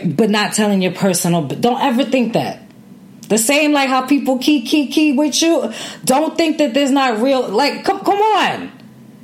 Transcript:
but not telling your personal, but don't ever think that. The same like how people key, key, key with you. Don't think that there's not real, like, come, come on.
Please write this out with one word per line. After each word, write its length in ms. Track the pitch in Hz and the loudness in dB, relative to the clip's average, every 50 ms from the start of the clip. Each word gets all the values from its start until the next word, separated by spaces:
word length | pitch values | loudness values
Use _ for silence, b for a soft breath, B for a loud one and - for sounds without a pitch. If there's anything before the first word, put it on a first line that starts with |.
| - | -2
but 240 | 175 139 147 226 196 | -2 0 0 0 2
not 240 | 208 214 208 - - | 2 0 0 0 0
telling 280 | - 214 208 202 190 | 0 0 2 2 2
your 120 | 180 180 175 | 0 0 -2
personal, 500 | - 196 196 180 180 - 175 170 170 151 | 0 0 0 0 0 0 0 0 0 0
but 180 | 127 - 214 | -2 -4 -2
don't 200 | 220 240 247 - | 0 0 0 0
ever 220 | - 277 240 240 285 | 0 0 0 0 0
think 300 | - - 262 233 - - | 0 0 0 0 0 0
that. 280 | 160 120 - - - - - - - - - - - - - - - - - | -2 -2 -4 -6 -10 -14 -20 -20 -20 -20 -20 -20 -20 -20 -20 -20 -20 -6 -2
The 100 | 202 220 | -2 0
same 360 | - - 277 294 311 294 294 | 2 2 2 2 2 2 2
like 160 | 277 269 254 | 2 0 0
how 180 | 262 262 254 254 | 0 -2 0 0
people 300 | 285 277 226 247 262 247 | 0 0 2 0 -2 0
key, 240 | - 311 302 277 | 2 2 2 0
key, 260 | 220 - - 302 285 - | 0 0 0 0 0 0
key 240 | - 320 311 302 | 0 0 2 2
with 300 | 269 254 302 302 - - | 2 2 0 0 0 0
you. 320 | 320 330 330 269 233 226 B B B B B B - | 0 2 2 0 0 -4 B B B B B B -2
Don't 320 | 156 262 285 311 311 320 - | 0 0 2 0 0 0 0
think 220 | 330 311 302 - | 0 0 0 0
that 140 | 302 254 226 | 0 0 0
there's 180 | 285 285 262 | 0 0 2
not 300 | 269 277 269 254 226 208 | 2 2 2 0 0 0
real, 280 | 240 277 269 262 233 180 | 0 0 0 0 0 -2
like, 340 | 190 220 277 277 - - - | 0 0 0 0 -2 -2 -2
come, 160 | - 392 392 | -2 -2 0
come 200 | - - 403 403 | 0 0 0 2
on. 520 | 415 440 415 359 277 185 135 - - - - - - - - - - - - - | 2 2 2 2 0 0 -2 -4 -8 -12 -16 -18 -20 -20 -20 -20 -20 -20 -20 -20